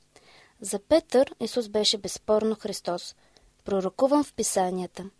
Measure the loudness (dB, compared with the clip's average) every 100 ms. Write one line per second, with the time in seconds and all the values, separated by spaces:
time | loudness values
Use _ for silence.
0 | _ _ _ -20 _ _ -8 -8 2 2
1 | 4 2 2 -2 -6 -4 -2 0 0 0
2 | -4 -6 0 2 2 -2 -6 -6 -6 -6
3 | -8 -18 _ _ _ _ -4 -2 -2 2
4 | 4 4 2 -2 -2 0 0 -2 -6 -10
5 | -14